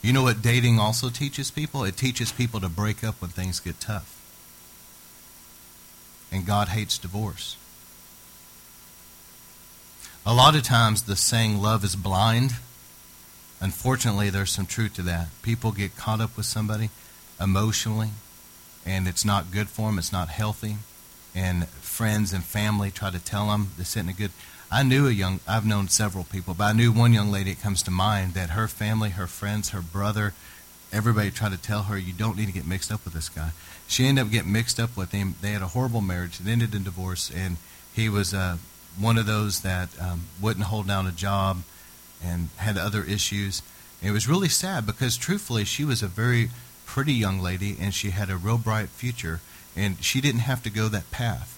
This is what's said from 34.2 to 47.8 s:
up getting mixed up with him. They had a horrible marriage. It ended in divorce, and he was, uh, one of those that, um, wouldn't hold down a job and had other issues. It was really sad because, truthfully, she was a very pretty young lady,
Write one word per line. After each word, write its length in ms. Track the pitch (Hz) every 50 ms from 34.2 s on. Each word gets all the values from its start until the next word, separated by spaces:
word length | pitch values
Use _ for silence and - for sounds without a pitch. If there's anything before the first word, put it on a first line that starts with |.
| 123
up 40 | 104
getting 200 | 110 113 78 90
mixed 280 | 101 113 120 - - -
up 160 | 117 117 -
with 160 | 98 92 -
him. 240 | - 101 98 95 87 -
They 120 | 95 101
had 100 | 104 104
a 60 | 95 87
horrible 320 | 80 123 131 123 117 113
marriage. 400 | 101 92 90 90 90 85 82 -
It 80 | 90 104
ended 260 | 117 120 117 104 104
in 80 | 101
divorce, 480 | 95 95 85 92 92 92 90 - - -
and 260 | - 87 95 92 87 82 - - - - - -
he 160 | - 110 110 110
was, 260 | 101 104 98 85 101
uh, 220 | 98 92 90 87 85 - - - - - - 85 92
one 180 | 104 113 113 113
of 80 | 110
those 340 | 107 107 107 107 104 95 -
that, 300 | - 95 92 90 90 87 - -
um, 240 | 90 90 87 85 85 - - 90
wouldn't 260 | 101 110 110 90 101
hold 220 | 90 110 107 98 98
down 180 | 101 95 95
a 60 | 92
job 500 | 87 82 95 98 101 98 95 95 92 90 85 - - - - - - - - - - -
and 260 | 82 87 87 87 85 80 -
had 200 | - 98 110 101
other 280 | 95 82 104 101 107 92
issues. 580 | 82 101 101 - - 101 101 101 98 92 - - - - - - - - -
It 80 | 87 101
was 180 | 104 107 - 123
really 200 | 160 190 196 160
sad 380 | - - - 190 196 143 107
because, 300 | 104 110 - 131 123 120
truthfully, 480 | - - - 190 202 - - 120 110 101
she 200 | - - - 143
was 180 | 147 123 101
a 60 | 107 95
very 420 | 87 104 113 123 120 117 117 120 - - - - - - -
pretty 280 | - - 135 135 151
young 280 | 139 117 107 95 95 95
lady, 360 | 92 90 92 90 98 104 101 -